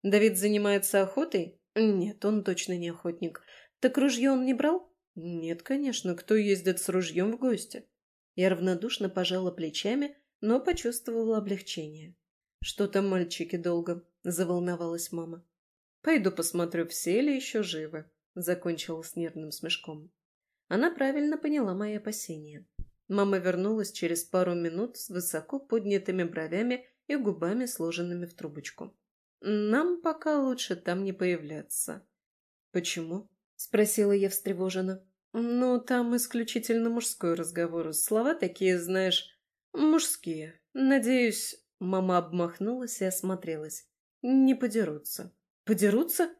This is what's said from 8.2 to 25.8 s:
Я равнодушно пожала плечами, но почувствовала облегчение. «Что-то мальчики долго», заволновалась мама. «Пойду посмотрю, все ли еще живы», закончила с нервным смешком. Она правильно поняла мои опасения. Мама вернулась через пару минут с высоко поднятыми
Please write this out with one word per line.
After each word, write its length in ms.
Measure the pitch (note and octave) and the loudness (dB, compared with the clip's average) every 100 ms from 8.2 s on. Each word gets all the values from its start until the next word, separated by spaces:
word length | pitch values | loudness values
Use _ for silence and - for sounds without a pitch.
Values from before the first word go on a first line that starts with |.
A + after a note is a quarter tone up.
| _ - | _ 0
Я 140 | F#3 | 2
равнодушно 600 | F3+ F#3 F3+ G#3+ - F#3+ | 2 0 0 -2 -2 -2
пожала 400 | F#3+ F3+ F#3 F#3 | 0 0 0 -2
плечами, 680 | F3 D#3+ D3+ G3+ B3+ C#4+ - _ _ | -4 -6 -4 -2 0 -2 -6 _ _
но 180 | G#3 B3 | 2 2
почувствовала 800 | C4 E4+ A#3 A#3 - A3+ A3 A3 | 2 0 -2 -4 -4 -2 2 0
облегчение. 760 | G3+ G3 - - D#3 D#3 D#3 F3 _ _ _ _ | 0 -4 -6 -8 -10 -12 -18 -20 _ _ _ _
«Что-то 400 | - - G3+ F#3+ | -10 -2 0 2
мальчики 540 | G3 F#3 E3+ - E3+ F3+ | 2 0 0 -4 -4 -4
долго», 500 | E3+ E3+ E3+ F3 - _ | 0 -2 -2 -6 -8 _
заволновалась 920 | - F3 F3+ F3 F3 E3+ E3+ E3+ E3+ | -6 -2 0 0 0 -2 -4 -6 -6
мама. 320 | E3+ E3 E3 _ _ _ _ _ _ | -8 -8 -12 _ _ _ _ _ _
«Пойду 300 | - D#4+ F#3 | 2 4 2
посмотрю, 540 | - E3 F3 E3+ E3+ E3+ | 0 -2 0 -2 0 -2
все 340 | - - G3 | -2 0 2
ли 120 | D4 | 2
еще 300 | C4+ C4 A3 | 0 -2 -2
живы», 420 | F#3+ E3 D#3 D#3+ D#3 _ _ - | -2 -4 -6 -10 -14 _ _ -8
закончила 680 | F3 F3 F3 E3 - D#3+ | -2 -2 -2 -4 -6 -8
с 120 | D#3+ - | -8 -6
нервным 360 | E3 D#3+ D#3 | -6 -6 -12
смешком. 600 | - E3 - - D3+ D#3+ _ _ _ _ _ _ | -10 -6 -6 -6 -14 -16 _ _ _ _ _ _
Она 240 | F#3+ D#4+ | 0 0
правильно 460 | E4+ C4+ D4 D4 D4+ | 2 0 2 0 0
поняла 360 | D4+ D4+ A3 | 0 0 0
мои 220 | F3+ G#3 G#3+ | -2 -4 -4
опасения. 680 | G#3+ G#3+ - D#3 D3+ D3+ - _ - _ _ | -6 -8 -8 -10 -12 -18 -20 _ -12 _ _
Мама 300 | G3 G3 F#3+ | 2 2 2
вернулась 540 | F3+ F3 G3 A3 G3+ | 2 0 0 0 -2
через 320 | - E3+ E3+ | -2 -2 -2
пару 300 | - F#3 F3+ | 0 0 2
минут 440 | F3 E3+ E3 A#3+ - | 0 -2 -2 -6 -6
с 120 | - | -10
высоко 500 | F3+ F3 D#3 D#3 C#4 | -6 -4 -4 -4 -8
поднятыми 640 | C#4 A3+ | -2 0